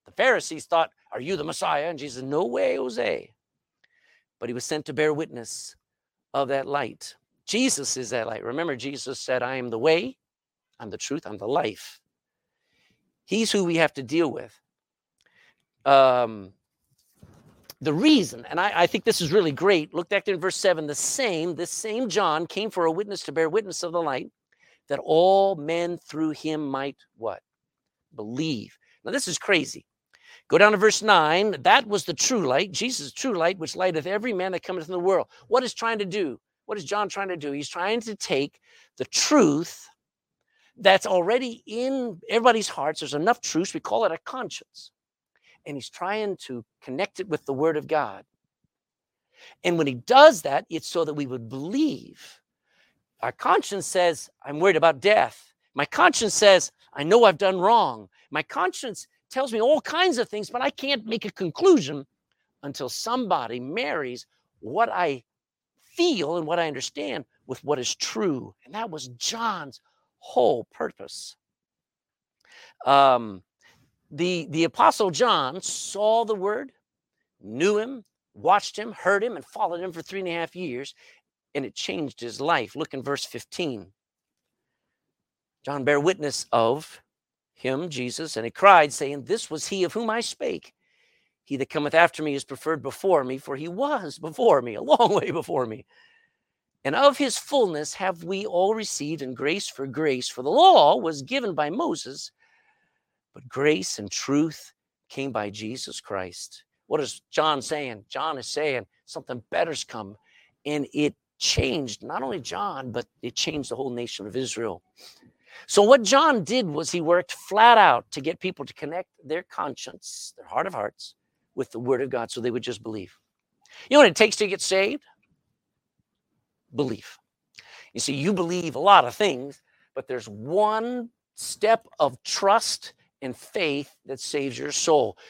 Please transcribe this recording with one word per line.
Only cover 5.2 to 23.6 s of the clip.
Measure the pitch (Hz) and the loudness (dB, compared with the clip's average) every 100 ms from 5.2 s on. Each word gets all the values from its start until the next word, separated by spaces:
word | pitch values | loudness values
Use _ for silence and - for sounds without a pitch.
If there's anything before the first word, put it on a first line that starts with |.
| 160 123 113 - - - _ _ _ _ _ | -4 -10 -14 -14 -16 -20 _ _ _ _ _
of | 135 131 | -4 -2
that | 139 135 | -2 -2
light. | 143 123 - - - _ _ | -4 -4 -10 -18 -20 _ _
Jesus | - 220 262 - 131 131 | -4 0 0 0 -4 -6
is | 113 | -4
that | 120 113 | -4 -4
light. | 110 | -6
Remember, | - 139 170 127 | -6 -4 -4 -6
Jesus | 139 139 131 131 | -8 -8 -10 -8
said, | - 127 | -2 -2
"I | 123 131 | -2 -4
am | 123 | -6
the | 113 | 0
way, | 147 165 247 - _ _ _ _ _ - | 2 2 0 -10 _ _ _ _ _ -18
I'm | 113 | -14
the | - | -10
truth, | - 151 - | -8 -8 -8
I'm | 104 | -10
the | 107 | -4
life." | 151 117 95 - - _ _ _ _ _ _ _ _ _ _ _ _ | -2 -2 -6 -14 -20 _ _ _ _ _ _ _ _ _ _ _ _
He's | _ 202 220 | _ -2 0
who | 202 | 0
we | 175 165 | 2 4
have | 156 | 2
to | - | 0
deal | 120 160 156 | -2 0 0
with. | 120 117 _ _ _ _ _ _ _ _ _ _ _ _ _ | -2 -12 _ _ _ _ _ _ _ _ _ _ _ _ _
Um, | 135 139 131 123 117 107 95 _ _ _ _ _ _ _ - _ _ _ - - | 6 8 8 6 0 -4 -14 _ _ _ _ _ _ _ -20 _ _ _ -20 -6
the | 135 | -2
reason, | 151 302 285 165 120 123 | 2 6 4 4 -6 -6
and | 165 | -2
I, | 202 170 | 0 4
I | 175 | 2
think | 208 | 2
this | 226 - | 0 0
is | 160 | 2
really | 196 175 | 2 2
great, | 139 190 180 151 | 2 4 4 2
look | 156 175 | -6 -4
back | 202 | -2
there | - | -2
in | 180 | -2
verse | 180 - | -4 0
seven, | 190 160 147 | 2 2 -2
"The | |
same, | 143 - - 247 165 175 | -6 -4 -2 -2 -2 -4
this | 151 175 | -4 -8
same | - 220 220 247 | -8 -6 -4 -2
John | 175 175 151 170 | 0 0 0 -2
came | 190 214 | -6 -6
for | 190 165 | 0 0
a | |
witness | 165 208 185 | 0 -4 -8
to | - | -6
bear | 147 160 | -2 0
witness | 202 | 0